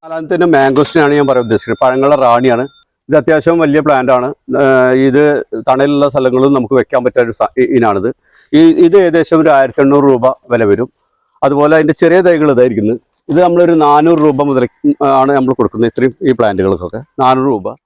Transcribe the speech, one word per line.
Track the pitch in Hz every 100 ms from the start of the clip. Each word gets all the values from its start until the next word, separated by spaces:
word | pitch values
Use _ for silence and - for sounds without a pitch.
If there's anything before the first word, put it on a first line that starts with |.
നാലാമത്തെ | 160 165 156 175
ഇനം | 175 151
മാംഗോസ്റ്റിനാണ് | 135 135 147 165 143 147
ഞാൻ | 139
പറയാൻ | 127 117
ഉദ്ദേശിക്കുന്നത്. | 107 - 113
പഴങ്ങളുടെ | 131 131 135 147
റാണിയാണ് | 127 120 127 120 135 _ _ _ _
ഇത്. | 151
അത്യാവശ്യം | 135 156 160 170
വലിയ | 156 147 147
പ്ലാന്റ് | 139 127 127
ആണ്. | 127 147 - 127
ഏഹ്, | 139 131 143 131 135
ഇത് | 131 147 143 - 113 113
തണലുള്ള | 131 143 143 143
സ്ഥലങ്ങളിൽ | 135 131 127 135 139
നമുക്ക് | 117 131
വെക്കാൻ | - 131 123
പറ്റിയ | - 120
ഒരു | 110
സ-, | 107 -
ഇ-, | 127 135
ഇനാണിത്. | 117 101 104 - _ _ _ 147
ഈ, | 165 151 170
ഇത് | 196
ഏകദേശം | 180 165 156 160
ഒരു | 160 139
ആയിരത്തി | 135 117 139
എണ്ണൂറ് | 143 143
രൂപ | 131 127 - _
വില | 120 110
വരും. | 98 127 _ _ _ _ _ 143
അതുപോലെ | 139 147 160
അതിന്റെ | 151 160
ചെറിയ | 165 175 180
തൈകൾ | 170 151 127
ഇതായിരിക്കുന്നത്. | 127 110 107 120 _ _ -
ഇത് | 151 180
നമ്മളൊരു | 175 175 165 147
നാനൂറ് | 151 156 165 151
രൂപ | 135 143
മുതൽ | 131 123 _ - 143 143 135
ആണ് | 135 143
നമ്മൾ | 131 131
കൊടുക്കുന്നത് | 113 113 113
ഇത്രയും | - 127 120 -
ഈ | 120
പ്ലാന്റുകൾക്കൊക്കെ. | 110 98 95 90 87 110 143 -
നാനൂറ് | 131 131 135
രൂപ. | 113 95 127